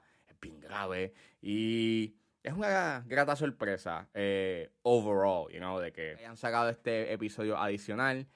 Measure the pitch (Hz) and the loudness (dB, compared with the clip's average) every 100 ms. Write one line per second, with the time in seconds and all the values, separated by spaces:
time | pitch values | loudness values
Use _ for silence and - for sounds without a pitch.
0 | _ _ _ _ 85 78 - 101 95 92 | _ _ _ _ -18 -16 -10 -6 -2 -2
1 | 95 - - _ 101 107 110 113 113 113 | -4 -8 -20 _ -4 -2 0 2 2 2
2 | 107 - _ _ - 175 208 190 170 127 | 0 -8 _ _ -8 -2 0 2 0 -4
3 | 120 131 143 139 147 - 104 92 87 82 | -2 2 2 2 0 0 -2 -2 -4 -6
4 | 98 101 98 98 95 87 78 _ 120 120 | -6 -2 0 2 0 -2 -8 _ 4 6
5 | 104 98 98 90 76 85 92 92 85 82 | 6 4 4 2 -2 -8 -4 -4 -4 -6
6 | 80 78 113 117 120 117 117 113 120 113 | -10 -10 -16 -6 0 2 2 0 -2 0
7 | 110 104 107 - 107 95 104 101 104 107 | 0 -2 -4 -2 -2 0 0 -2 -4 -2
8 | 131 131 135 | 0 -2 -8